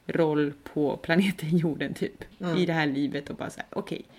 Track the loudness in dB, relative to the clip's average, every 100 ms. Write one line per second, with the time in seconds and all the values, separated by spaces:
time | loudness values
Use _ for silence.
0 | -4 2 4 4 2 -2 -6 0 0 0
1 | 2 4 4 0 0 2 2 -2 -4 -4
2 | -6 -6 -18 -8 -2 0 2 2 0 0
3 | -2 -4 -8 -8 -8 -10 -8 -8 -6 -10
4 | -10